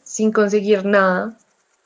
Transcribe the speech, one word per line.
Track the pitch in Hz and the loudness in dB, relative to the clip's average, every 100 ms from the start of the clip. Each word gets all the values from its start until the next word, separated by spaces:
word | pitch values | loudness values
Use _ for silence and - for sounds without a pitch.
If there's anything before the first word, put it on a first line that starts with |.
sin | - - 214 | -14 -4 -2
conseguir | 220 202 208 202 202 196 | 0 0 0 0 0 2
nada, | 202 190 185 214 226 _ _ _ _ | 2 2 0 -6 -12 _ _ _ _